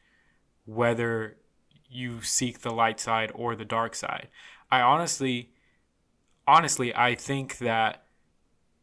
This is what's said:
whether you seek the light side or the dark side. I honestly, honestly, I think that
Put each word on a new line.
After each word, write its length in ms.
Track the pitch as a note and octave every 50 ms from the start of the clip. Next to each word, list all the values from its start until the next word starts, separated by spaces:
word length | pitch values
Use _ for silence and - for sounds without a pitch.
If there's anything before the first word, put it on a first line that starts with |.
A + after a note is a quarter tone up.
| _ _ _ _ _ _ _ _ _ _ _ _ -
whether 720 | A2 G#2+ A2+ A#2+ A#2 A#2 A2+ A#2+ A#2 A#2 A2 A2 G#2+ - _ _ _ _ _ _ _ _ _ _ -
you 320 | B2+ B2+ B2 B2 A#2 A2+
seek 380 | A2+ - - - C3 A#2+ A#2+ -
the 120 | - A#2+
light 280 | A2+ A#2 A#2 A2+ A2+ -
side 320 | - A#2 A2+ A2+ A2+ A2 -
or 220 | - A#2+ A#2 A2+
the 100 | G#2+ G#2+
dark 300 | G#2+ A#2 A2+ A2+ A2 -
side. 320 | - - - - - - - _ - - - - - _ -
I 120 | - B2+
honestly, 680 | B2 B2 C#3+ E3 E3+ D3+ - - C3+ C3 B2 A#2+ A#2+ - _ _ _ _ _ _ _ _ _ _ _ _ _ _ _ _ _ _ -
honestly, 480 | - D3 D#3+ E3 C#3 - - B2+ A#2+ -
I 220 | A2+ A#2+ B2 B2
think 440 | - - C3+ C#3 C#3 C3+ C3 - -
that 440 | A#2+ A#2 A2+ A2+ A2+ A2+ - - _ _ _ _ _ _ _ _ _ _ _ _ _ _ _ _